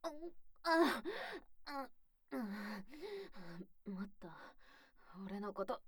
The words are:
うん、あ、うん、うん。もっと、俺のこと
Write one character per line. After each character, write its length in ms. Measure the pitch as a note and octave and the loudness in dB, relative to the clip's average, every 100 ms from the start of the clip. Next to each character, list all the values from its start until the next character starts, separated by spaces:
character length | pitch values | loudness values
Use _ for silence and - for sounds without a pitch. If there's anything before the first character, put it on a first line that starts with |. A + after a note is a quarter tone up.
う 40 | E4 | -4
ん、 40 | D4+ E4+ - - - | -4 -6 -8 -12 -2
あ、 1200 | E4+ E4 D#4 A#3 D#4 A4 - F#4 - - - C#4+ B3+ - - _ _ | 6 10 10 8 0 -2 -4 -6 -10 -12 -4 -2 -4 -8 -20 _ _
う 60 | C4+ | -2
ん、 20 | G#3+ G3+ G#3 G#3 G3 D4 G4 G4+ - G#3 E3+ E3+ F3+ - - | 0 -2 -2 -4 -6 -6 -4 -4 -4 -6 -6 -6 -8 -10 -6
う 20 | |
ん。 20 | |
も 80 | F#3 | -4
っ 60 | G3+ - | -4 -6
と、 80 | F3+ D#3+ F3+ - - - - - - F3+ F#3+ | -10 -10 -14 -16 -18 -20 -20 -20 -14 -8 -4
俺 140 | G3 | -2
の 140 | G3+ | 0
こ 120 | G3 G3 | 0 2
と 160 | A#3+ | 0